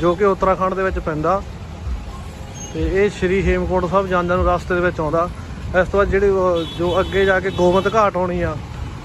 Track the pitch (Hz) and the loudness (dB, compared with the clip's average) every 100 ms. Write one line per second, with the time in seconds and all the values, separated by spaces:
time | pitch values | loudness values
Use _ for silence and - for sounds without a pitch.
0 | 165 175 202 185 190 180 185 185 190 180 | 0 2 2 4 2 2 0 0 -2 -2
1 | 170 151 160 196 - - - - - - | -4 -2 0 0 -4 -12 -14 -10 -8 -8
2 | - - - - - - - 160 160 185 | -8 -12 -12 -12 -14 -12 -8 -4 0 2
3 | 208 196 180 190 175 185 175 180 180 185 | 2 0 0 2 2 0 0 0 2 0
4 | - 180 175 180 175 175 - 180 175 170 | 2 0 2 2 2 0 0 0 0 0
5 | 156 165 175 - - - - 180 175 196 | 0 0 -2 -6 -12 -10 -2 0 2 2
6 | 196 190 202 190 180 170 165 175 175 170 | 2 2 2 4 2 0 -2 -2 0 0
7 | 175 180 196 185 185 170 175 185 190 220 | 0 2 2 2 0 2 4 4 2 4
8 | 202 180 180 175 165 151 - - - - | 2 2 -2 -2 -2 -4 -8 -10 -10 -4